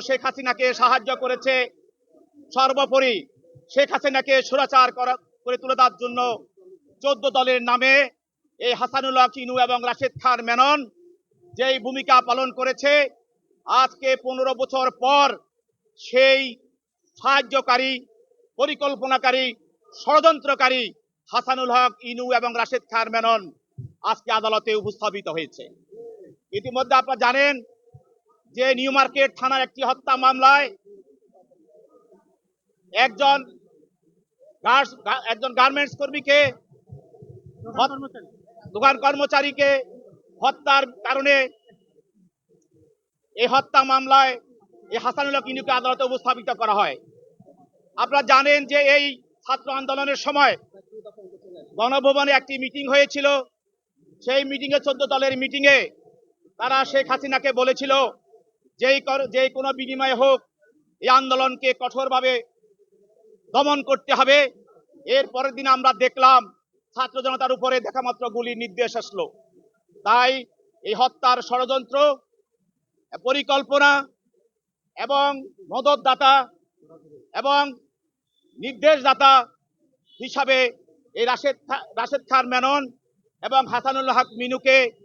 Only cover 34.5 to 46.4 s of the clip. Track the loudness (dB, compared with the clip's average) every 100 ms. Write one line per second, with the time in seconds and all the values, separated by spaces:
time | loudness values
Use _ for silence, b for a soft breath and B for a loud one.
34.5 | _ 0 2 2 -4 -8 -6 -6 -6 -4
35.5 | 2 2 2 -6 -6 -8 -6 0 2 2
36.5 | -2 _ _ _ -20 -20 -20 -20 -20 -20
37.5 | -20 -10 -2 -2 -4 -14 -18 -20 _ _
38.5 | _ -14 2 2 4 0 0 0 0 0
39.5 | 0 0 0 -4 -16 -20 -20 _ -4 -4
40.5 | -2 0 2 0 -6 -6 -2 2 2 0
41.5 | _ _ _ _ _ _ _ _ _ _
42.5 | _ _ _ _ _ _ _ _ -4 0
43.5 | 0 0 0 2 0 4 4 4 0 _
44.5 | _ _ _ -8 -6 -4 -4 -2 -4 -4
45.5 | -8 -2 -2 0 -2 -2 -4 -4 -4